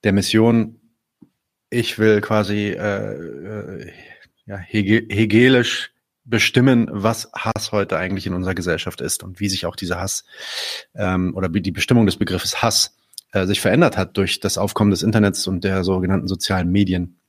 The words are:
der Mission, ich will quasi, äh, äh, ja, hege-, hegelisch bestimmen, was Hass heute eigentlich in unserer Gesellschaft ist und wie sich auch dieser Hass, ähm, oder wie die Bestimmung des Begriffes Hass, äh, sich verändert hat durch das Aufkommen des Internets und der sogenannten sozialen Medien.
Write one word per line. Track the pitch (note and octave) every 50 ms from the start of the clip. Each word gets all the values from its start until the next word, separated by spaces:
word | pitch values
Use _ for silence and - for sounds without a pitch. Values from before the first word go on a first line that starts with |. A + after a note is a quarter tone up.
| -
der | G#2+
Mission, | F#2+ G2+ F#2+ - G#2+ A2 A2 A#2 A#2 A#2 A2 A2 - _ _ _ _ _ _ _ _ _ - _ _ _ _ _ _ _ _ _
ich | - A#2+ A2+ - - -
will | G#2+ A2 G#2+ G#2
quasi, | G2+ - A2 G#2+ G#2 F#2 G#2 G#2 G#2 G#2
äh, | F2+ - F#2+ G#2 G2+ G2 G#2 G2+ G#2
äh, | - E2 E2 - - D#2+ G2 G#2+ G#2 - - G2 - - G#2+ - - - - - - - _ _ _ _
ja, | - G2+
hege-, | F#2+ F2 - - G#2+ G2+ F#2+ G#2+ A2+ A2+ -
hegelisch | G#2 G2 A2+ G#2 G2+ A2 B2 C3 C3 B2 A#2 - - - - - _ _ _ _ _ _ _
bestimmen, | A#2 A2+ A2 - - - C3+ B2 C3+ B2+ A#2 A2+ -
was | - G2+ F#2+ A2 A#2 - - - -
Hass | - - A2+ - - - -
heute | - G#2 G2 F2 - D#2
eigentlich | F2+ F#2 G2 F#2+ -
in | F#2+ F2+
unserer | F2+ F#2 F#2 F#2+
Gesellschaft | F2 E2+ F2+ E2 D#2 - F2+ - -
ist | C2 - - - -
und | F#2+ F2+ -
wie | G2+ G2+
sich | F#2 F#2+ -
auch | E2 -
dieser | - G2 E2+ - F#2
Hass, | - - - - - _ - - - - - - - - - - - _ _
ähm, | - G2+ F#2 F#2 F#2 F#2 F2+ D2
oder | F#2+ F#2 F2+ E2
wie | G2+
die | E2 G2
Bestimmung | E2 - - - B2+ A#2+ A2+
des | G2 -
Begriffes | - G#2 - F#2+ F2+ - - - -
Hass, | - A#2 - - - - _ _ _ _ _ - _ _
äh, | - G2 F#2
sich | F#2 G2+ -
verändert | - G2+ G2+ C#3+ F3 C3 -
hat | - F#2 F#2 _
durch | - G2 F#2 - -
das | - G2 - -
Aufkommen | G2 G2+ - - G#2+ G2+
des | G2 E2
Internets | D#2+ G#2+ A2 A2+ G#2 G2+ F#2 - - F#2+
und | F#2+ F2 F2
der | F#2+ F#2+ F#2+
sogenannten | F2+ F#2 F#2+ F#2 F#2 F2+ F#2+ F#2+ C2 -
sozialen | G2 - - - G2 F2+ F2+ F2
Medien. | F#2 G2+ G#2 F#2 F#2 F2+ F2 F2 _ _ _